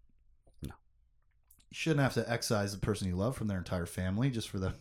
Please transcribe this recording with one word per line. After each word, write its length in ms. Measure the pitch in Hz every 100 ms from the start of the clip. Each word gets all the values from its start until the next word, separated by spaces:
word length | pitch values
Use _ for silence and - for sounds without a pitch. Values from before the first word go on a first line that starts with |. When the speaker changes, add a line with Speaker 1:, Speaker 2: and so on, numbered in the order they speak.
| - _ _ - - -
Speaker 1:
No. 100 | - - _ _ _ _ _ _ _ - -
Speaker 2:
You 40 | -
shouldn't 260 | 165 147
have 140 | 131 123
to 160 | 110
excise 420 | 117 - 110 101
the 60 | 104
person 300 | - 101 98
you 80 | 90
love 200 | 107 135
from 120 | 110
their 100 | 95
entire 280 | 87 92 85
family 440 | - 92 98 139
just 180 | 117 -
for 100 | 101
them, 160 | 95 -